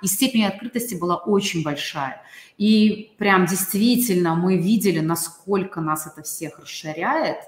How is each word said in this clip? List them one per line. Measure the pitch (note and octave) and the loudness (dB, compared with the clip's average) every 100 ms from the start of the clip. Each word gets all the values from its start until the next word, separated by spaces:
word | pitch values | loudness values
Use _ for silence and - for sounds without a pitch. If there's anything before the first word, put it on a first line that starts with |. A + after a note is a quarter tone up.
и | G3 | -4
степень | - C4 A#3+ G3+ | 0 0 2 0
открытости | F#3+ A#3 A#3+ A#3 | -2 -6 -6 -4
была | F3 F3 F3 | -4 -2 -2
очень | - G3+ G3+ E3+ | 2 2 2 -2
большая. | D3+ C#3+ - D#3 C3+ - - - - _ | -2 -4 -6 -6 -6 -8 -16 -20 -20 _
И | G#3 A3 G#3+ G#3+ - _ | 4 6 4 2 -6 _
прям | G3+ F#3+ F3 | 2 4 4
действительно | F#3 - G3 A#3 A#3+ B3 F3+ F3 E3 | 0 -2 0 2 2 2 2 2 2
мы | F3+ F#3 | 2 2
видели, | F3 A3+ G#3 E3 | 2 2 2 2
насколько | D#3+ E3+ - - - G3 F#3 E3+ | 0 -2 -4 -10 -4 -2 -2 -4
нас | D#3+ D#3 D#3+ | -4 -4 -6
это | D3+ | -14
всех | C#3+ - D#3 - | -12 -10 -10 -12
расширяет. | - - D#3 D#3 G3 D#4 G#3+ - | -16 -12 -10 -6 -2 -2 -2 -6